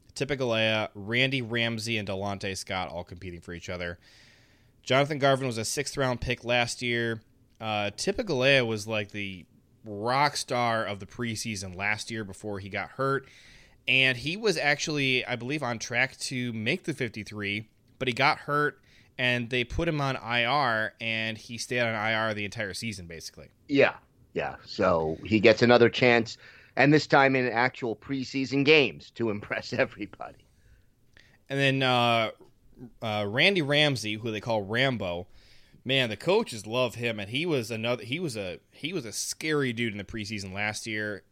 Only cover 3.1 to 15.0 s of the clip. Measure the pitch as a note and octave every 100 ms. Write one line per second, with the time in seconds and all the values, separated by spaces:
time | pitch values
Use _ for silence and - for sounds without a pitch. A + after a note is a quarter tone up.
3.1 | F2 F#2 E2+ - F2 - F2+ F2 E2+ _
4.1 | - - _ _ _ _ _ - C3 C#3+
5.1 | D3 C#3 C3+ C3 A2+ G#2+ - C3+ C#3+ C3
6.1 | A#2+ B2+ A#2+ A#2 A#2+ A#2 - B2 A#2 A#2
7.1 | A2+ _ _ _ - A2 G#2+ G2+ - -
8.1 | G#3 A3 C3 C3 C#3 A#2 A2 G#2+ A2 G#2
9.1 | G#2 G2 F#2 - _ _ _ A2 G2+ A2+
10.1 | C3 D3 C#3+ - B2 A#2+ A2+ G2+ G2+ G2+
11.1 | - A#2+ G#2+ A#2 G2+ F#2+ F2+ G2+ G#2+ -
12.1 | A2+ G2 F#2 G#2+ G2+ G2 G2+ F#2 - C3+
13.1 | C#3 - - - - - _ - C3 C3
14.1 | B2 C3+ G3 A3+ D#3 C#3+ D3 - D3